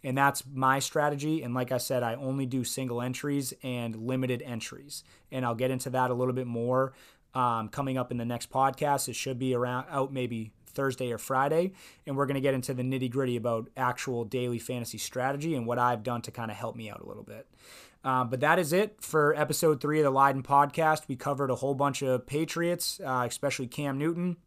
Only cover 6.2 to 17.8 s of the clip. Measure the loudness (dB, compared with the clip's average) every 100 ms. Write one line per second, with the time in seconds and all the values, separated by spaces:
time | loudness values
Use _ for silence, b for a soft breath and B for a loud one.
6.2 | 0 0 -2 -2 2 2 2 B B B
7.2 | _ 0 2 2 -2 -4 -2 -2 -2 -4
8.2 | -4 -4 -2 2 2 2 2 2 0 -4
9.2 | -4 -2 0 2 2 -2 -2 -2 -2 -2
10.2 | -4 -4 -8 _ -12 -2 -2 0 -2 -4
11.2 | 0 2 4 2 0 -4 B B -6 -2
12.2 | 0 2 2 0 -2 -4 -2 -2 -2 0
13.2 | 0 0 0 -2 -4 -2 -2 -2 -4 -4
14.2 | -2 -2 -2 -4 -4 -6 -6 -8 -8 -4
15.2 | -2 -2 -2 -2 0 2 2 2 -2 -4
16.2 | -6 -8 -8 -6 -8 -8 -12 -12 -14 -14
17.2 | -14 -18 -18 B B B